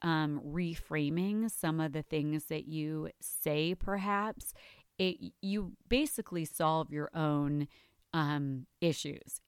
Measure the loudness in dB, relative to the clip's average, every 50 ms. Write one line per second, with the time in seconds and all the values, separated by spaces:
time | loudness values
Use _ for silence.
0 | 0 2 2 4 2 2 0 -2 -4 -4 -2 0 0 0 -2 -4 -6 -2 0 2
1 | 2 2 2 2 2 2 2 2 0 0 0 0 0 0 2 2 0 0 -2 -4
2 | -4 -2 0 0 0 2 0 -2 -2 -2 -4 -4 -4 -4 -4 -2 -2 -2 -2 -4
3 | -4 -6 -8 _ -8 -8 -6 -2 0 2 2 4 2 2 0 0 -2 -2 0 0
4 | 0 0 0 0 0 -2 -4 -6 -10 -12 -12 -14 -18 -20 -20 -20 -20 _ _ 0
5 | 2 2 0 -2 -6 -14 -12 _ -4 -2 -2 -2 -2 -4 -8 -12 _ 2 2 4
6 | 4 2 -2 -4 -6 -4 -4 -4 -4 -2 0 2 2 4 4 2 0 -2 -4 -6
7 | -6 -4 -2 0 2 4 4 4 4 2 2 0 0 -2 -6 -12 -20 _ _ _
8 | _ _ 0 0 2 2 0 0 0 -2 -4 -4 -6 -10 _ _ 2 2 2 0
9 | -4 -8 -8 -10 -12 -14 -14 -12 -6